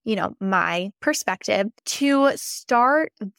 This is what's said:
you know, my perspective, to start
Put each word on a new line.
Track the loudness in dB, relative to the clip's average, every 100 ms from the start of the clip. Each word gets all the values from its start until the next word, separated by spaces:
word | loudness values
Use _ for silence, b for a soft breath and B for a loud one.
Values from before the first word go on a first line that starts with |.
you | -4 -2
know, | -2 -4
my | 0 0 0 -2 -4 -4
perspective, | -2 -2 -2 -4 -2 0 0 -4 -10
to | -2 2 4 4 2
start | -6 -12 -2 2 4 2 -2 -6 -14